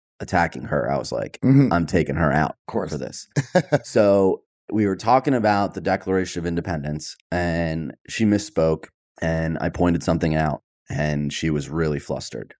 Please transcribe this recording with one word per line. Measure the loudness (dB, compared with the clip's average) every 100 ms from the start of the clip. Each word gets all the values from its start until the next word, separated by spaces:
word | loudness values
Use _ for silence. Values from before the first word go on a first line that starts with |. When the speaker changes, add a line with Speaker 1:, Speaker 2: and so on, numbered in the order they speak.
| _ -14
Speaker 1:
attacking | -2 0 0 -2
her. | -4 -2 0
I | -2
was | -4
like, | -6 -8 -4
Speaker 2:
Mm-hmm. | 4 4 6
Speaker 1:
"I'm | 2 0
taking | 0 0 0
her | 2
out | 2 0 -4 -8
Speaker 2:
Of |
course. | -6 -4
Speaker 1:
for | -6
this." | -8 -12 -8 -6 0 0
Speaker 2:
<laughs> | 2 -2
Speaker 1:
So | 0 4 6 6 4 2 _ _ -6
we | 0 0
were | 0
talking | 2 2 4
about | 2 2 2 0
the | -2
Declaration | -2 -2 0 0 0 -4
of | -4
Independence, | -4 -4 -4 -4 -8 -8 -16 -6
and | -2 0 0 -2 -2 -6 -10 -10
she | 0 2
misspoke, | 2 0 0 2 2 -4 _ _ -6
and | -2 0 -2 -2
I | -4
pointed | 0 0 2
something | 0 0 2 0
out, | 0 -4 _ _ -12
and | -4 -2 -2 -4
she | -4 -2
was | -2 -4
really | -2 -2 -2
flustered. | -6 -8 -8 -12 -14 -14